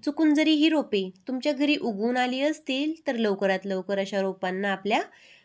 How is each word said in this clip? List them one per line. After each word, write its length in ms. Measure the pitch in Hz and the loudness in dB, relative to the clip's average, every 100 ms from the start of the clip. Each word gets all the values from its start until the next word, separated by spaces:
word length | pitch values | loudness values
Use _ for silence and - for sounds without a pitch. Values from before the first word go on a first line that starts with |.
| - | -4
चुकून 280 | 294 311 | 2 4
जरी 180 | 294 311 | 4 4
ही 180 | 311 311 | 4 4
रोपे 400 | 311 277 208 190 - - | 2 0 -2 -2 -8 -8
तुमच्या 260 | 254 294 | -4 -2
घरी 220 | 262 285 294 | 0 0 0
उगवून 420 | 240 196 226 247 | -2 -2 0 0
आली 240 | 247 254 | 0 0
असतील, 680 | 285 302 - 262 302 320 - | -2 -2 -4 -2 -2 -4 -6
तर 80 | 233 | -2
लवकरात 440 | 220 196 196 190 196 | 0 0 0 0 -2
लवकर 340 | 190 185 202 | -4 -2 -2
अशा 220 | 190 202 | -2 -2
रोपांना 500 | 190 190 185 185 202 | -2 -2 -4 -2 -2
आपल्या 300 | 190 196 233 415 - - - | -2 0 -2 -2 -12 -20 -20